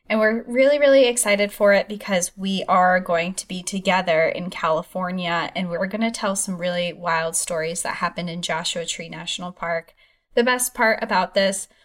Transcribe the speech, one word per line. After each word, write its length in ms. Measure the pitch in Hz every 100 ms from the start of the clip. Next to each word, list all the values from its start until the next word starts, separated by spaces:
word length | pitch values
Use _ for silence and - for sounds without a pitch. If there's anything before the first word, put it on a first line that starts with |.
| -
And 100 | 220
we're 240 | 214 226
really, 360 | 240 240 269 294
really 260 | 285 269
excited 480 | 247 240 208 202 202
for 200 | - 202
it 160 | 202 -
because 440 | 208 - 185 175 196
we 280 | 196 190 -
are 300 | 180 185 185
going 360 | 185 170 175
to 120 | 190 -
be 160 | 185
together 640 | 175 196 185 180 180 160 160
in 240 | - 175
California 1000 | - 165 160 - 185 180 185 170 170 -
and 160 | - 180
we're 160 | 170 190
gonna 240 | 214 226
tell 240 | 233 202
some 240 | 196 - 175
really 340 | 180 175 175
wild 440 | 165 170 165 165 170
stories 460 | - 170 160 175
that 140 | - -
happened 320 | 175 175 175
in 140 | 170
Joshua 420 | 170 165 175 175
Tree 240 | 170 - 165
National 440 | 160 170 - 180
Park. 420 | 180 170 165 - _ _ _ _
The 100 | -
best 300 | 240 247 -
part 240 | - 220 214
about 340 | 208 190 185
this, 340 | 202 196 196 - _